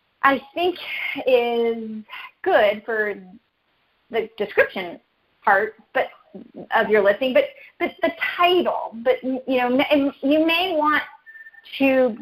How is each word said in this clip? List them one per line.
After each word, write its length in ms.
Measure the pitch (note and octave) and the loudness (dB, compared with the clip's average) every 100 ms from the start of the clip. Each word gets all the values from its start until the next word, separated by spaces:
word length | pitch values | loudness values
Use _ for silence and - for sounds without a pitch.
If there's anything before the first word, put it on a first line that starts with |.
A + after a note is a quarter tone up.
| _ _ | _ _
I 180 | C#4 C#4 - | 2 2 -2
think 220 | - F4+ F4 - - - C#4 C4 | -4 -4 -4 -8 -8 -8 -6 2
is 760 | B3+ A#3+ A#3 A#3 A3+ A3 A3 G#3+ - - _ | 2 2 0 0 -2 -6 -12 -14 -18 -20 _
good 400 | - D#4+ G#3 G#3+ | 0 4 4 0
for 300 | - A3 G#3 G3 F#3 G3+ _ _ _ _ _ _ _ | -4 -4 -4 -6 -14 -20 _ _ _ _ _ _ _
the 180 | A3+ G#3+ - | -6 -6 -6
description 600 | G#3 - - G3+ F3 - _ _ _ _ | -4 0 0 -4 -10 -12 _ _ _ _
part, 300 | - G3 G#3+ - _ | 2 2 0 -6 _
but 140 | C4 - - _ - - - - A3 | -4 -4 -8 _ -20 -20 -18 -4 -2
of 120 | G3+ | 2
your 140 | G#3+ | 4
listing, 320 | G3 G3+ C4 | 4 2 2
but, 100 | B3 - - - - | 0 0 -4 -20 -6
but 100 | - - | -6 -2
the 80 | E4 - - - | -4 -4 -6 0
title, 580 | F4 F4+ A3 - - A3+ | 2 4 2 -2 -6 -4
but, 140 | A#3+ B3+ | -2 0
you 180 | B3+ C4 - | -2 -6 -2
know, 180 | B3+ B3 | -2 0
m-, 140 | B3+ C#4+ | 0 2
and 220 | D4 C#4 - | 2 0 -2
you 240 | C4+ D#4 D#4+ | 0 2 2
may 280 | E4 F#4 D#4 | 0 0 0
want 260 | D4 D4 - - - - - - - - | 0 0 -4 -12 -20 -20 -20 -20 -18 0
to 380 | C4+ C4 B3+ G#3+ | 2 4 2 0